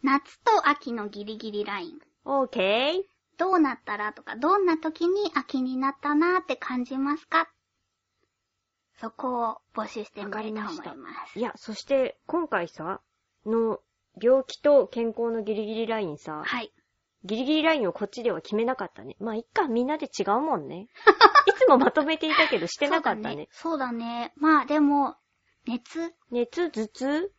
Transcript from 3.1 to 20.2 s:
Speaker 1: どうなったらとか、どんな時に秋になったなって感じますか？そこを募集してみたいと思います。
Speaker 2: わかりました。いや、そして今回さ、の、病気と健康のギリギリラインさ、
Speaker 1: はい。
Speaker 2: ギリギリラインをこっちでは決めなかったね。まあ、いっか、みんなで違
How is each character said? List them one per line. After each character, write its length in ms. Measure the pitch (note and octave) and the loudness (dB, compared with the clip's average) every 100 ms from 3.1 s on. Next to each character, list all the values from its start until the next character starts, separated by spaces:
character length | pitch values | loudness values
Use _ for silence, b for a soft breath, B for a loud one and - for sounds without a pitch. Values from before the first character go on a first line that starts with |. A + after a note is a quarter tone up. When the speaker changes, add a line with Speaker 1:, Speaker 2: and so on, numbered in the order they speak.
| _ _ _ | _ _ _
Speaker 1:
ど 140 | F4+ | 2
う 80 | F#4 | 4
な 140 | D4 | 4
っ 60 | A#3+ | 0
た 140 | - G#3 | -8 -4
ら 160 | G#3+ | -4
と 100 | - | -8
か、 140 | - A3+ | -10 -4
ど 200 | C#4+ G4+ | 2 4
ん 80 | F4+ | 4
な 120 | D#4+ | 2
時 320 | D#4+ D#4 E4+ | -2 -2 0
に 200 | G4 G#4 - | 2 0 -4
秋 260 | B3+ C4+ | -4 -4
に 140 | B3+ B3+ | -2 -2
な 140 | C4+ | -4
っ 60 | C#4+ | -4
た 140 | D4 D4 | -2 2
な 240 | F4 F4+ | 2 2
っ 60 | - | -2
て 100 | C4 | -6
感 300 | - B3+ B3 | -4 -6 -6
じ 120 | C4 | -4
ま 200 | C#4 D4+ | -4 -4
す 100 | - | -2
か？ 220 | D#4+ E4 _ _ _ _ _ _ _ _ _ _ _ _ _ _ _ | -2 -2 _ _ _ _ _ _ _ _ _ _ _ _ _ _ _
そ 100 | A3+ | -16
こ 380 | - C4 B3 A#3 | -8 -6 -2 -4
を 80 | A3 _ - | -6 _ -10
募 100 | G#3+ | -8
集 200 | A3+ G#3 | -8 -12
し 40 | |
て 140 | - | -12
み 80 | G3+ | -8
た 80 | G#3 | -8
い 40 | |
と 60 | A3 | -6
思 60 | G#3+ | -8
い 40 | |
ま 60 | G#3 | -8
す。 80 | E3 | -10
Speaker 2:
わ 60 | F3 | -12
か 60 | |
り 60 | B2+ | -16
ま 120 | - G#2 - | -16 -16 -14
し 80 | |
た。 60 | F#3 | -6
い 20 | |
や、 80 | A#3 - | -6 -6
そ 160 | - | -14
し 100 | G#3+ | -14
て 340 | - C4+ C4 - - | 0 0 2 -4 -4
今 200 | E4+ D#4+ | -2 0
回 220 | G3+ E3+ | -2 -4
さ、 320 | - D#3+ F#3+ _ _ _ _ G#3+ | -8 -10 -10 _ _ _ _ -2
の、 340 | A3+ A3+ G#3 _ _ _ - | 0 0 -4 _ _ _ -2
病 240 | A3 C4 C4 | 4 4 2
気 140 | - | -2
と 260 | D4 C#4+ - | 6 6 4
健 200 | A#3 A#3 | -2 -4
康 240 | A3 A#3 | -2 -4
の 100 | A3+ | -4
ギ 120 | G#3 | -4
リ 120 | G#3+ G#3+ | -4 -4
ギ 100 | A3 | -4
リ 120 | A3+ | -4
ラ 120 | A3 | -2
イ 100 | F#3+ | -4
ン 80 | D3 | -8
さ、 260 | - D3+ - | -10 -8 -6
Speaker 1:
は 160 | B3 | -6
い。 100 | A3+ _ _ _ _ _ F#3 | -8 _ _ _ _ _ -8
Speaker 2:
ギ 100 | A3 | -4
リ 60 | |
ギ 120 | C4 D#4 | 0 2
リ 80 | |
ラ 100 | D#4 | 2
イ 80 | D#4 | 2
ン 80 | G3 | 0
を 20 | |
こ 140 | - G3+ | -2 -8
っ 20 | |
ち 160 | - | -4
で 80 | A#3 | -2
は 80 | E3 | -4
決 160 | - G#3 | -4 -2
め 80 | |
な 140 | A#3 C4 | -2 -2
か 80 | F#3+ | -6
っ 60 | - | -12
た 80 | |
ね。 140 | A#2+ - | -18 -10
ま 120 | A3 | -6
あ、 40 | A3 | -6
い 40 | |
っ 20 | A#3 | -4
か、 160 | - D#4+ | -2 0
み 160 | A3+ | 0
ん 40 | B3 | 0
な 100 | D4+ | -2
で 80 | C#4+ | -4
違 180 | - | -4